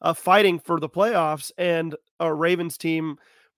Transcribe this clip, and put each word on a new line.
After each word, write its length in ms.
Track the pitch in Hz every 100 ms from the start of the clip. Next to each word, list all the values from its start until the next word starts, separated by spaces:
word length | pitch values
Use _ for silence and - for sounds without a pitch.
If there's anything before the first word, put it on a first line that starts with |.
uh, 140 | 165
fighting 440 | 165 180 202 202 170
for 220 | - 165
the 80 | 151
playoffs, 640 | 175 220 202 156 151 - -
and 360 | 175 165 160 151 _ -
a 140 | 165
Ravens 460 | 151 165 175 170 -
team 400 | 165 160 160 147 _ _ _